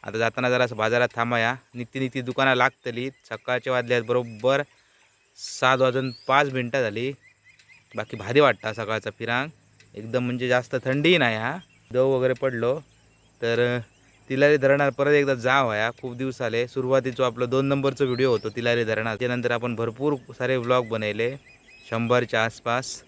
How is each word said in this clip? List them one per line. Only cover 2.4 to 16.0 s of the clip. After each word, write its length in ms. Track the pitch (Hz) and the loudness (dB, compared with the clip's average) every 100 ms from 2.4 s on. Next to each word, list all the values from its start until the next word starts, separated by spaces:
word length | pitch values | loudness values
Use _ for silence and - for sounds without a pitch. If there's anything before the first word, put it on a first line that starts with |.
| 135 | 2
लागतली. 560 | 127 131 _ 127 117 131 | 4 2 _ -10 -6 -8
सकाळचे 600 | - _ 113 - 127 131 | -10 _ -12 -4 -4 0
वाजले 240 | 127 120 | -2 0
आहेत 120 | 120 113 | -2 2
बरोबर 560 | 123 120 110 123 139 147 _ _ _ _ _ _ - | -2 -2 -2 0 0 -2 _ _ _ _ _ _ -18
सात 400 | - - 127 131 | -14 0 2 4
वाजून 340 | 131 127 131 120 - | 2 2 -4 -8 2
पाच 260 | 135 147 | 2 4
मिनटं 280 | 131 120 135 | -2 -2 -2
झाली. 300 | 113 107 127 139 _ _ _ _ _ - _ 107 | -2 -2 -6 -8 _ _ _ _ _ -20 _ -10
बाकी 220 | 107 117 | -10 -10
भारी 220 | 98 131 | 0 4
वाटतं 340 | 143 104 110 | 4 2 -4
सकाळचा 360 | 110 104 110 107 - | -6 -4 -4 -6 -8
फिरांग, 300 | 113 120 147 - _ _ _ 101 | -4 -4 -4 -12 _ _ _ -16
एकदम 280 | 113 123 | -4 -4
म्हणजे 240 | 123 123 123 | -2 -4 0
जास्त 280 | 123 123 131 131 | 0 0 -6 -2
थंडी 320 | 135 156 175 | 0 2 4
नाही 200 | 120 110 | 2 0
हा. 200 | 117 170 - _ _ | -4 -8 -14 _ _
दव 140 | 123 131 | 0 2
वगैरे 260 | 135 127 | 2 0
पडलो 460 | 127 135 120 117 147 - _ _ _ _ _ | -2 -4 -2 -2 -4 -8 _ _ _ _ _
तर, 360 | 117 117 120 123 | -2 0 0 0
अ, 20 | 117 _ _ _ - | -6 _ _ _ -6
तिलारी 280 | 131 143 151 | 2 4 6
धरणात 340 | 135 143 143 | 4 4 2
परत 220 | 127 139 | 0 4
एकदा 200 | 147 139 | 4 4
जाव 400 | 131 120 139 127 | 0 2 2 2
या. 180 | 104 113 - | 0 -2 -4